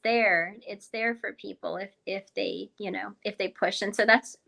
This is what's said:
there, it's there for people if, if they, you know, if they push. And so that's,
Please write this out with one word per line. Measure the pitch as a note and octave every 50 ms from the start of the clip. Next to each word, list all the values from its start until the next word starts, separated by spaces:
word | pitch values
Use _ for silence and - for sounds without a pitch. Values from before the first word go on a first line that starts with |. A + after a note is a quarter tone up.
| -
there, | A3 A#3 A#3 A3+ G3+ F#3 E3 E3 F3+ G3+ A3+ -
it's | - G3+ G3+ - -
there | - A3 A3+ A#3 A#3
for | A#3 - G#3 -
people | - - G3+ F#3+ - - - E3 F3
if, | G3 G3 - _ _
if | - F#3+ G3 F#3+ _ -
they, | - G2 - - - - - _ -
you | G#3 F#3+
know, | F#3 F#3+ G3 G#3 G#3 _ -
if | G3+ G#3 -
they | G3 F3+
push. | F3+ - - F3 F#3 -
And | - G3 G#3
so | - G#3+
that's, | A3+ A3 A#3+ - - - - _